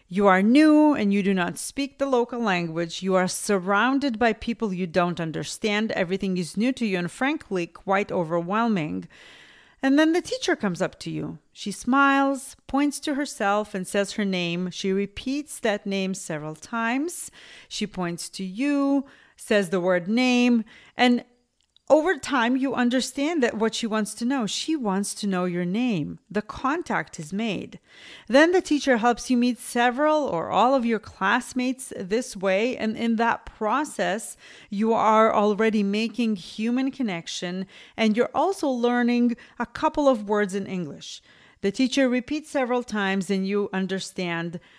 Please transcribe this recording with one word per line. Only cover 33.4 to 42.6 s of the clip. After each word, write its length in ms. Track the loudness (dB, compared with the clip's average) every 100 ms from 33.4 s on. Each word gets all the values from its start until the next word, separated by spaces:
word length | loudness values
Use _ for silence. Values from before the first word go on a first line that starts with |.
process, 920 | -6 -6 -2 -2 -2 -2 -2 -2 -6 -14 -18 -20 -8
you 240 | -2 0
are 420 | 2 4 6 4
already 480 | 4 2 2 2 2
making 540 | 0 0 -2 -2 -2 -2
human 560 | -6 -6 -2 0 -2
connection, 720 | -2 -4 -4 -8 -8 -6 -6 -10 -14 -10 0
and 200 | 2 2
you're 140 | 0 0
also 320 | 0 0 -2
learning 680 | 0 0 2 2 2 2 0 -10 -10
a 80 | -10
couple 420 | -2 -2 2 2
of 200 | 2 0
words 260 | 0 0
in 140 | -4 -6
English. 520 | -6 -8 -10 -16 -18 _ -20 _ _
The 120 | -4
teacher 360 | 0 0 2 2
repeats 420 | 0 -2 -8 -4
several 340 | -2